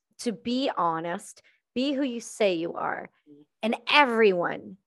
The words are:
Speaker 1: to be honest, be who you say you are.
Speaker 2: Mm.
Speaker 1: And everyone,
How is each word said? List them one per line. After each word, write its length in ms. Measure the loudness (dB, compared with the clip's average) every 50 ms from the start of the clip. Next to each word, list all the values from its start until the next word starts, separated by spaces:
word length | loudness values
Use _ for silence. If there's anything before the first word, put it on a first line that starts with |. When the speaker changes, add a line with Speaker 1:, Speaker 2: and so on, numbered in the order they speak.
| _ _ _
Speaker 1:
to 140 | -8 -6 -6
be 400 | -6 -4 -4 -4 -2 -2 -2 -2 0
honest, 680 | 0 0 0 0 -2 -4 -4 -6 -6 -8 -14 -20 -20 _ _ _ _ _ _ _
be 180 | -2 0 0 0
who 80 | 0
you 180 | -2 -2 -2 -6
say 360 | -8 -12 -2 2 2 2 2
you 180 | 2 -2 -4 -6
are. 380 | -4 -4 -4 -4 -6 -8 -14 _ _ _ -20
Speaker 2:
Mm. 140 | -20 -20 -20 _ _ _
Speaker 1:
And 140 | -4 -4 -2 -2 -2
everyone, 880 | 2 4 4 4 4 4 4 4 6 4 4 0 -2 -4 -6 -10 -14 -18 -20 _